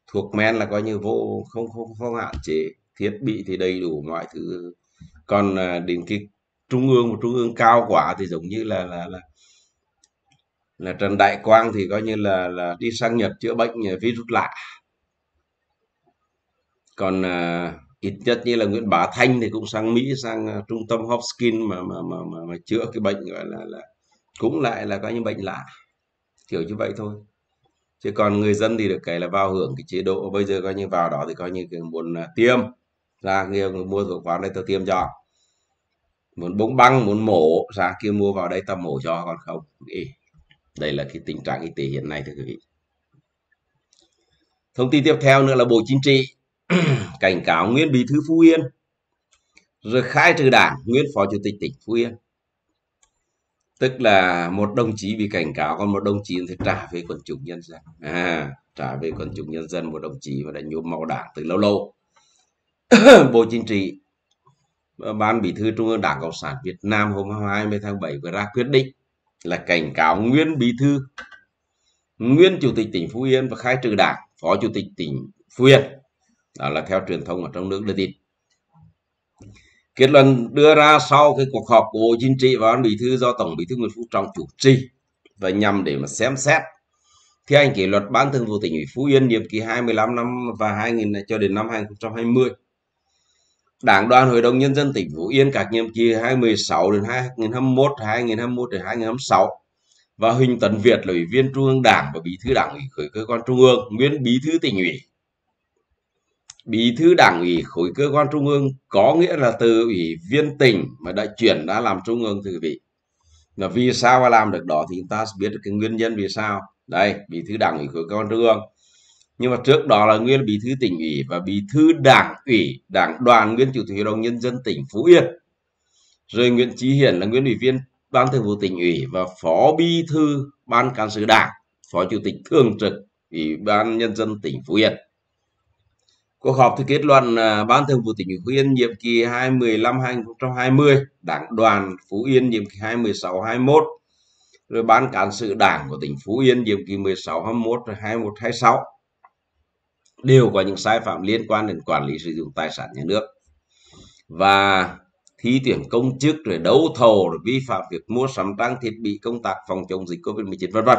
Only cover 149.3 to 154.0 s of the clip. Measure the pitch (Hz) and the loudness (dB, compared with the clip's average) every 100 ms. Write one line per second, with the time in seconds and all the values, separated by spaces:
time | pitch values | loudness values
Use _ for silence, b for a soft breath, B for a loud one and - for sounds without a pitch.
149.3 | _ _ _ _ _ _ _ _ _ 131 | _ _ _ _ _ _ _ _ _ 6
150.3 | 131 110 98 95 92 107 113 98 85 95 | 6 8 2 0 0 2 2 0 -4 -2
151.3 | 113 107 107 110 80 87 73 71 78 85 | -2 0 -2 -2 -4 -2 -2 -2 -6 -8
152.3 | 80 73 80 78 71 57 64 80 104 - | -8 -8 -8 -8 -8 -12 -8 -4 -4 -4
153.3 | _ _ _ _ b b b | _ _ _ _ b b b